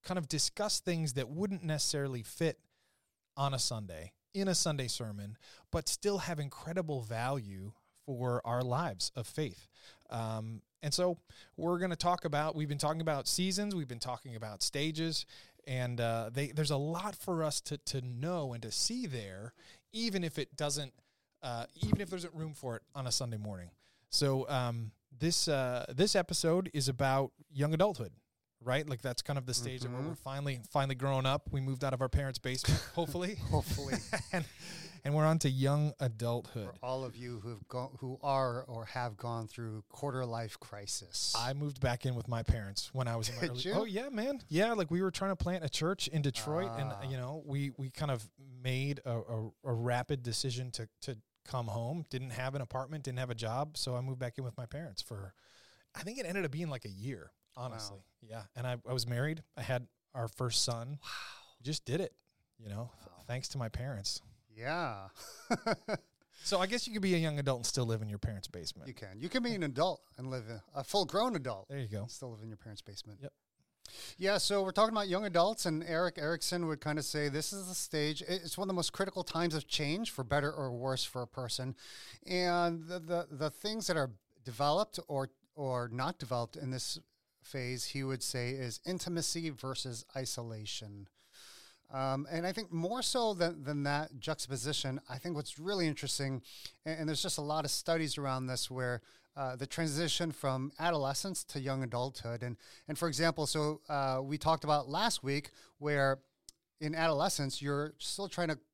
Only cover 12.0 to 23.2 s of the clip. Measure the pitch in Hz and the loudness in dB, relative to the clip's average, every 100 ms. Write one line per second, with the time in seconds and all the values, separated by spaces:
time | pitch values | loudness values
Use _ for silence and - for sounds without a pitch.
12 | 175 175 165 147 156 156 151 143 147 160 | 2 2 2 2 0 0 -2 2 2 2
13 | 160 147 - - 185 190 208 190 135 120 | 0 0 2 2 4 2 0 0 -2 -4
14 | 123 120 135 113 110 101 - 143 156 156 | -4 -4 -6 -8 -6 -2 0 2 0 2
15 | 165 151 - - - _ - 127 123 120 | 0 0 -4 -12 -20 _ -4 0 0 0
16 | 117 113 113 123 143 151 151 143 147 165 | 2 2 0 -2 -2 2 2 2 0 -2
17 | 208 185 - 170 156 131 - 147 - 135 | -4 -4 -2 2 2 0 -2 -6 -2 -4
18 | 123 120 156 180 139 117 110 104 - 240 | -4 -4 -2 0 -2 -4 -4 0 2 0
19 | 233 127 101 95 110 - - - _ 214 | -2 -4 -6 -8 -12 -14 -20 -20 _ -2
20 | 233 190 170 156 139 139 147 143 135 _ | 0 2 0 -2 -4 -2 0 0 -4 _
21 | _ _ _ _ 135 117 117 - 214 208 | _ _ _ _ -6 -4 -6 -2 4 4
22 | 190 180 170 165 160 147 127 113 _ 143 | 4 -2 -4 -6 -6 -4 -4 -4 _ -6
23 | 123 - | 0 0